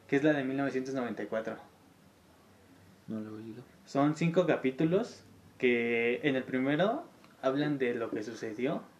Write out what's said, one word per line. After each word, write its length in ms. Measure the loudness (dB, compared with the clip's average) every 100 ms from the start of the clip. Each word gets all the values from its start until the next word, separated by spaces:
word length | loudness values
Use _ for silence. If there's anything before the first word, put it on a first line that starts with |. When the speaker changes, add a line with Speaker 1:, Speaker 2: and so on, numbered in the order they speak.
| 0
Speaker 1:
que 100 | 2
es 80 |
la 80 | 4
de 100 | 2
mil 120 | 0 0
novecientos 340 | 0 -2 -4
noventa 280 | -4 -4 -4
y 40 | -4
cuatro. 300 | -4 -4 -8 -12 -20 -20 -20 -20 -20 -20 -20 -20 -20 -20 -20 -20 -20 -10
Speaker 2:
No 120 | -10
lo 100 | -10
he 120 | -12
oído. 200 | -14 -16 -18 -20 -6
Speaker 1:
Son 300 | 0 2 2
cinco 300 | 2 2 4
capítulos 800 | 2 0 0 2 2 -2 -8 -20 -20 -20 0
que 640 | 2 4 2 2 2 2
en 120 | 2 0
el 60 |
primero 600 | 0 -2 0 2 2 0 -6 -16 -20 -4
hablan 380 | -2 0 0 0
de 160 | 0
lo 160 | 0 -2
que 120 | -4
sucedió, 600 | -6 -8 -8 -2 -2 -2 -8 -20